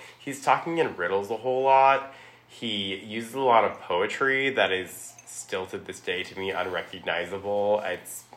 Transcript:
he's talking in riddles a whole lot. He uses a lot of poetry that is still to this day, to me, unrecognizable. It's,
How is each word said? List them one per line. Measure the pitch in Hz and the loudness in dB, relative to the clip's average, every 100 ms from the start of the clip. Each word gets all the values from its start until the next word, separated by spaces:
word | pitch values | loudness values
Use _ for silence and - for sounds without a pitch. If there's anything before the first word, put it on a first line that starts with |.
| - - | -14 -16
he's | 143 131 | -12 -4
talking | 143 139 170 165 | 2 2 2 0
in | 139 95 | 0 0
riddles | 87 98 101 | 0 0 -2
a | 113 | -4
whole | 123 127 | -2 0
lot. | 135 135 135 135 131 - - - _ | 6 8 8 6 0 -14 -20 -20 _
He | - 117 104 98 95 | -10 -6 -4 -4 -6
uses | 110 110 113 | -8 -8 -8
a | 131 | 0
lot | 131 113 | 4 6
of | 98 - | 4 0
poetry | - 90 104 - 135 135 135 | -2 0 0 0 0 2 2
that | 110 95 | 2 2
is | 92 90 - - - - | 2 -4 -10 -16 -18 -16
still | - - 98 92 | -16 -6 -6 -4
to | 98 | -8
this | 95 90 | -10 -10
day, | - 90 | -6 -4
to | 90 95 | -6 -6
me, | 95 | -4
unrecognizable. | 87 90 90 - 92 90 85 87 95 101 101 101 104 | -2 -2 -4 -6 -8 -4 -2 -2 -6 -2 0 2 2
It's, | 92 90 - - - | 0 -6 -8 -16 -16